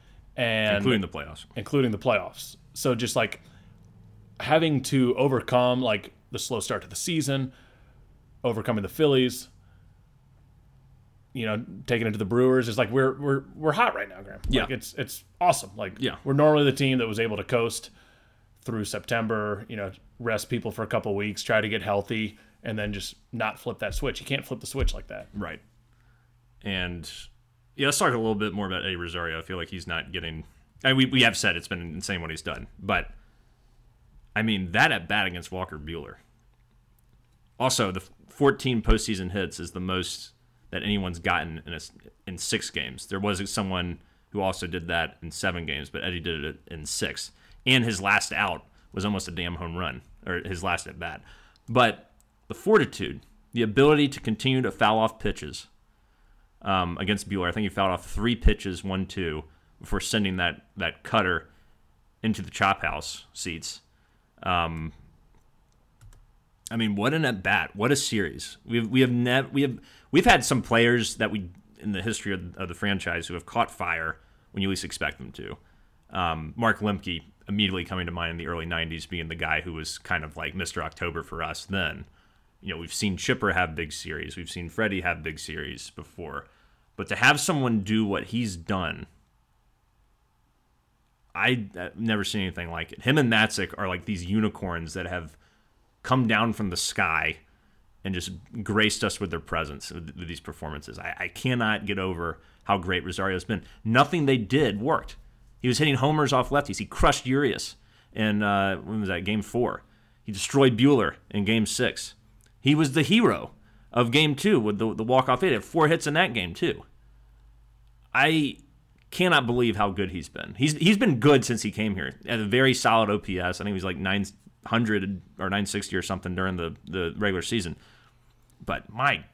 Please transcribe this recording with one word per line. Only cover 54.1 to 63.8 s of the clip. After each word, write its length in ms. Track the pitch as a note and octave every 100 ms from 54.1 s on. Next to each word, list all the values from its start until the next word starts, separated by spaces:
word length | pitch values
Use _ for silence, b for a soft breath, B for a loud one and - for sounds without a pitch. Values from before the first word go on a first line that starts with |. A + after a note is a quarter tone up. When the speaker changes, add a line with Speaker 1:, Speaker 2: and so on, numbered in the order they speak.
| C3+
Speaker 2:
continue 420 | - G#2+ C3 C3
to 80 | A#2+
foul 280 | - A2 A2
off 200 | A2 -
pitches, 480 | G#2 - D2+ - - _ _ _ _ _ _ _ _ _
um, 340 | - F#2+ F2 F2
against 300 | F#2 G2+ -
Buehler. 200 | G2 F2
I 40 |
think 120 | F#2+
he 40 | G#2
fouled 220 | F2+ G2
off 160 | F2+ -
three 300 | - A2 A#2
pitches, 480 | - G#2+ G2+ F2
one 220 | F#2+ F#2+ F2+
two, 380 | - E2+ D#2 - b b b
before 200 | - G2+
sending 360 | - A2+ G2+ F#2
that, 300 | F2 D2 _ -
that 260 | E2 -
cutter 460 | - A2+ F#2 E2 - b b b b _ _ _
into 200 | A2 G2+
the 80 | F2+
chop 320 | - G2 G2
house 420 | D#2+ D2+ - - -
seats. 480 | - F#2 E2 - -